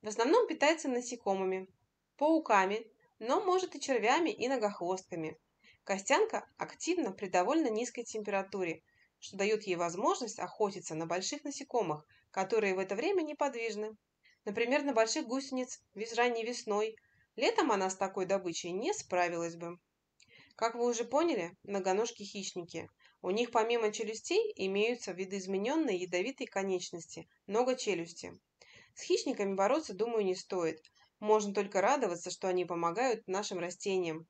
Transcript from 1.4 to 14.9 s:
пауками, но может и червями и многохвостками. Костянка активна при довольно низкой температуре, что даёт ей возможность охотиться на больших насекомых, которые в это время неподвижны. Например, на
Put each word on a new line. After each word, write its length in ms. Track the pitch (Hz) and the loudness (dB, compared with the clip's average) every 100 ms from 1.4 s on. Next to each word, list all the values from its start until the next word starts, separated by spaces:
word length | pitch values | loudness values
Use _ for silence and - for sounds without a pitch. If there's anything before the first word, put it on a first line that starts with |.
| 190 185 190 _ _ _ _ - | 0 -2 -6 _ _ _ _ 0
пауками, 680 | 294 320 - 208 190 214 233 _ _ _ | 4 4 6 4 6 0 -6 _ _ _
но 200 | 220 311 | 0 2
может 360 | 403 370 370 285 | 4 2 0 -6
и 40 | |
червями 500 | - 247 208 285 320 | -2 2 4 2 2
и 180 | - 240 | 0 -2
многохвостками. 920 | 262 208 202 175 185 - 170 156 151 _ _ - _ | 0 0 -2 -2 -4 -4 -6 -6 -8 _ _ -20 _
Костянка 640 | - 196 - 294 440 208 - _ | -4 -4 2 4 4 0 -8 _
активна 540 | 156 - - 359 247 | -10 -6 -2 0 0
при 160 | 190 196 | -4 0
довольно 400 | 185 185 320 277 | 2 4 2 2
низкой 340 | 220 240 - | 0 -4 -6
температуре, 800 | 233 220 214 196 196 202 175 160 _ _ _ _ | -8 -6 -2 -2 -2 -4 -4 -6 _ _ _ _
что 160 | - 196 | -16 -2
даёт 260 | 196 214 | 0 0
ей 140 | 208 170 | 0 0
возможность 640 | 170 175 269 381 233 - | 0 2 2 2 -2 -6
охотиться 560 | 180 - 208 202 - 160 | -10 -2 -2 -2 -8 -6
на 100 | 165 | -2
больших 380 | 175 196 294 | -2 -2 -6
насекомых, 600 | 294 277 - 247 185 151 - _ _ | -8 -10 -2 0 0 -2 -6 _ _
которые 420 | - 190 226 202 | -4 0 2 2
в 60 | 185 | 0
это 160 | 190 202 | -2 -2
время 260 | 311 392 | 2 0
неподвижны. 760 | 302 302 285 247 226 208 214 214 _ _ _ _ | 0 0 -2 0 -6 -4 -6 -8 _ _ _ _
Например, 380 | - 208 240 285 | -8 -2 2 2
на 100 | 285 | 2